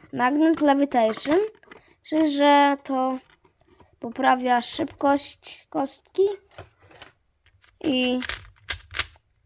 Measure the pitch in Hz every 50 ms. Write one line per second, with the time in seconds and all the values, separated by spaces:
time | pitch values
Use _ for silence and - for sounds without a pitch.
0 | - - - 254 247 254 285 294 320 320 320 311 302 285 269 277 285 277 - 240
1 | 226 220 214 - - 269 311 381 427 440 - _ _ _ - - _ _ _ _
2 | _ - 311 311 320 302 277 285 285 285 285 285 285 285 277 277 - - 269 254
3 | 262 262 262 254 _ _ _ _ _ _ _ _ _ _ _ _ - _ _ -
4 | - 233 - - 262 262 262 254 254 247 247 240 240 - - - 294 277 - -
5 | - 277 285 277 - - - _ - - - - _ _ - 311 269 269 - -
6 | _ _ - - 392 415 392 - _ _ - - - _ _ _ _ _ - -
7 | - - _ _ _ _ _ _ _ _ _ _ _ - _ - - 320 262 254
8 | 254 247 247 254 247 - - - - - _ _ _ - - - - - - -
9 | - - - _ _ _ _ _ _